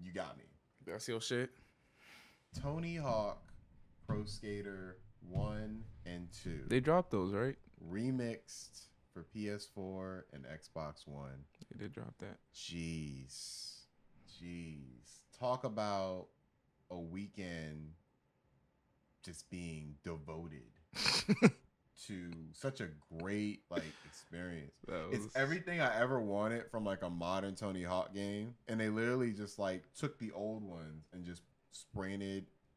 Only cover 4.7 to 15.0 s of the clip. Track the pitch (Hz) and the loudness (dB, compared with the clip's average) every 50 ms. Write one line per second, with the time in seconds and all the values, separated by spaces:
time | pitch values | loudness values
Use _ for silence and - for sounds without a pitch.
4.7 | 98 95 92 92 90 - - - - - - 90 90 - 107 107 107 107 107 107 | -6 -6 -8 -10 -10 -12 -16 -18 -18 -16 -10 -2 2 2 4 4 2 0 -2 -2
5.7 | 110 110 110 107 - - - 87 87 87 87 87 - - - 90 82 73 65 - | -4 -4 -6 -8 -10 -10 -8 -6 -4 -4 -6 -6 -8 -6 -4 -4 -4 -2 2 4
6.7 | 117 131 127 151 160 180 180 - - 104 90 95 101 101 120 135 139 - - - | 6 6 8 8 8 8 6 6 4 4 4 4 4 4 4 2 2 -2 -8 -18
7.7 | - - 87 82 87 104 117 131 131 127 120 117 113 110 - - - - - - | -18 -14 -8 -4 -2 2 2 4 4 4 2 2 0 -2 -6 -10 -12 -12 -12 -14
8.7 | - - - - - - - _ - 90 80 - - 110 104 104 104 101 - - | -14 -18 -20 -20 -20 -20 -20 _ -12 -12 -12 -8 -4 -2 -2 0 0 -2 -4 -8
9.7 | - 104 95 95 95 95 95 95 92 92 - - - 71 67 64 76 78 - - | -6 -6 -4 -2 -2 -2 -2 -4 -4 -6 -8 -10 -12 -12 -10 -10 -10 -10 -12 -8
10.7 | - 80 78 76 73 - - - 71 71 69 67 67 67 69 - _ - - - | -6 -4 -4 -4 -4 -8 -10 -10 -8 -6 -6 -8 -8 -10 -12 -16 _ -20 -16 -14
11.7 | - - 104 104 - - 113 - - - - 98 95 - _ _ - - - - | -10 -8 -6 -6 -6 -6 -8 -8 -8 -8 -10 -10 -10 -12 _ _ -14 -10 -8 -6
12.7 | 85 85 82 82 82 80 78 73 69 67 67 67 - - - - - - - - | -4 -2 -2 0 0 -2 -2 -4 -6 -8 -10 -10 -10 -10 -10 -10 -8 -8 -8 -10
13.7 | - - - - _ _ - - - - - - - - 85 87 87 87 85 80 | -10 -12 -16 -20 _ _ -20 -20 -20 -20 -20 -20 -16 -12 -8 -8 -6 -6 -6 -6
14.7 | 78 71 69 64 62 60 | -8 -8 -10 -12 -14 -16